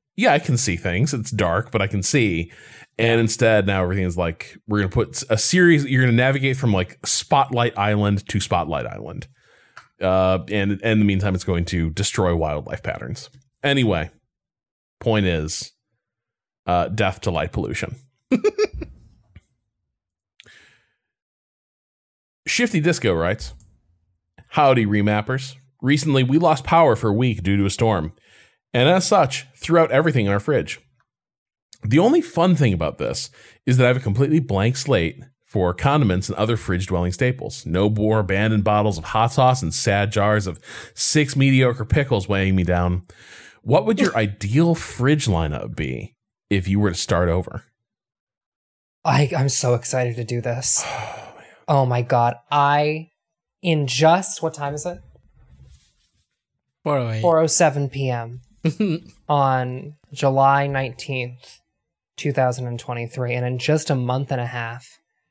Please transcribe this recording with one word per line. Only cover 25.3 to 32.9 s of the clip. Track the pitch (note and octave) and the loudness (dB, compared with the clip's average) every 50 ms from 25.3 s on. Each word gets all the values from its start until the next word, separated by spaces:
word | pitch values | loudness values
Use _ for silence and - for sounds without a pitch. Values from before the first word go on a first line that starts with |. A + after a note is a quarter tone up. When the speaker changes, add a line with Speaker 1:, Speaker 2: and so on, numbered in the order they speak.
| B2+ C3+ - - - - _ _ _ _ - | -4 -6 -6 -10 -14 -18 _ _ _ _ -2
Speaker 1:
Recently, | B2+ C#3+ C#3+ C#3+ D#3 C#3 C3+ B2+ | 0 0 2 2 2 2 2 2
we | B2 C3+ D#3+ | 2 2 2
lost | F3 E3 D#3 C3+ - | 4 4 2 0 0
power | - E3 E3 E3 C#3+ A2+ | 2 4 4 6 6 4
for | - - A2 | 2 2 0
a | G2+ | 0
week | A2 B2+ B2+ G#2+ F#2 E2+ | 2 0 0 -2 -2 0
due | F#2+ G2 | 0 2
to | G2+ G2 | 2 2
a | F#2+ | 0
storm, | - - A#2+ A2+ G#2+ F2+ D#2 D#2+ - _ _ _ _ - _ _ _ _ _ _ - | 0 0 0 2 2 0 -2 -4 -8 _ _ _ _ -20 _ _ _ _ _ _ 0
and | B2 B2+ C#3+ | 2 4 4
as | F3+ F#3+ F3+ | 4 2 2
such, | - G#3 G3 D#3 C3 - - - - _ | 2 4 4 4 2 0 -6 -12 -14 _
threw | - - - E3 E3+ | -12 -4 2 2 4
out | E3 - | 4 4
everything | - C3+ D#3+ E3+ B2+ B2+ G#2 | 2 2 2 2 2 2 2
in | G2 G2+ | 2 0
our | G2+ | 0
fridge. | - - D3 A#2 D2 - - - _ _ _ _ _ _ _ _ _ _ _ _ _ _ _ _ _ _ - - - | 0 0 0 0 -2 -2 -8 -14 _ _ _ _ _ _ _ _ _ _ _ _ _ _ _ _ _ _ -16 -10 -4
The | G#2+ A#2 D3+ | 0 2 4
only | F3+ A#3+ D4 F4 | 4 4 4 2
fun | D#4+ - - E3 E3 F#3 F3 | 0 0 0 0 2 4 4
thing | C#3 D3 A#2 F#2+ | 4 4 2 2
about | E2+ D#2+ D2 | 0 -2 -4